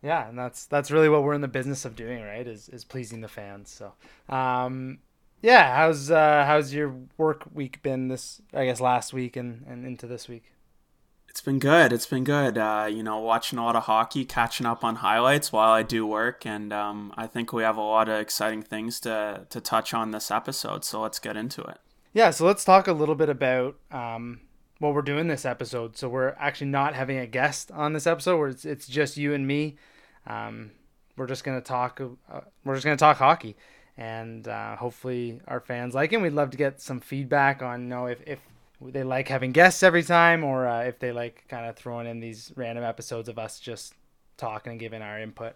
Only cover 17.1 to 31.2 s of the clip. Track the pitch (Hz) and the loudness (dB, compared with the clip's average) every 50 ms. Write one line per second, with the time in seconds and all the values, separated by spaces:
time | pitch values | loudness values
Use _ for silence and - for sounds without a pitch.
17.1 | 98 - 113 110 - 120 117 117 - 117 113 110 110 110 107 107 110 110 110 110 | -12 -12 -12 -8 -6 -6 -6 -4 -2 0 0 0 0 0 -2 2 4 4 4 4
18.1 | 110 107 107 - - - 107 110 110 107 107 _ 110 107 110 113 120 - - 117 | 2 -2 -2 -4 -4 -2 -2 -2 -4 -4 -8 _ -10 -8 -6 -6 -8 -6 -6 -4
19.1 | 110 110 107 107 101 95 92 _ - 117 - - - 113 113 - - 117 113 110 | -4 -2 -4 -4 -6 -10 -12 _ -14 -12 -6 0 0 0 0 0 -4 -4 -4 -4
20.1 | 107 107 - - 98 113 - - 139 - - 107 101 101 - - - 110 110 110 | -6 -8 -6 -2 -2 -2 -2 -4 -8 -6 -6 -6 -6 -6 -6 -6 -6 -4 -6 -6
21.1 | - - - 110 107 107 113 131 - - - - - - _ _ _ _ _ _ | -6 -8 -8 -8 -8 -6 -6 -8 -8 -10 -12 -14 -16 -18 _ _ _ _ _ _
22.1 | _ 208 226 185 160 - 160 180 202 196 - - 185 196 190 196 175 151 151 151 | _ 6 6 6 6 4 4 4 4 4 6 8 8 8 8 6 2 2 2 0
23.1 | 156 139 160 151 143 123 143 131 127 127 127 135 143 _ _ _ - 131 120 117 | 2 2 2 0 2 0 0 2 2 2 0 -2 -6 _ _ _ -12 -10 -8 -8
24.1 | 113 113 117 120 120 117 - _ _ _ _ _ _ _ 151 147 143 147 143 143 | -8 -10 -10 -12 -14 -16 -20 _ _ _ _ _ _ _ -2 0 0 0 -2 0
25.1 | 143 147 160 170 151 131 - 135 123 - 127 117 - 120 117 117 110 - - 127 | -2 0 0 -2 -2 -2 -2 -4 -4 -4 -8 -6 -6 -6 -6 -6 -8 -8 -8 -4
26.1 | 120 131 127 135 - - - 143 143 - 143 139 139 139 139 147 147 131 135 127 | -2 0 0 -2 -2 -2 -4 -4 -4 -2 -6 -2 0 0 0 0 0 -4 -4 -4
27.1 | 139 131 127 113 113 127 131 151 - - - - - - 151 147 156 156 143 170 | -4 -6 -6 -4 0 2 2 2 0 -2 -12 -12 -8 -4 -4 -2 -2 0 2 0
28.1 | 165 165 139 180 180 165 151 139 131 123 - 151 147 139 - - 127 147 151 143 | 0 2 2 2 2 2 2 0 -4 -8 -8 -8 -8 -8 -10 -6 0 0 0 0
29.1 | 143 147 143 143 147 143 135 135 143 147 151 151 143 - _ _ _ _ _ _ | -2 -4 -2 0 0 0 0 0 0 0 0 -2 -6 -12 _ _ _ _ _ _
30.1 | _ _ _ - 113 107 107 113 110 113 110 107 - _ _ _ _ _ _ _ | _ _ _ -12 -10 -8 -8 -10 -12 -14 -16 -18 -20 _ _ _ _ _ _ _
31.1 | _ - | _ -10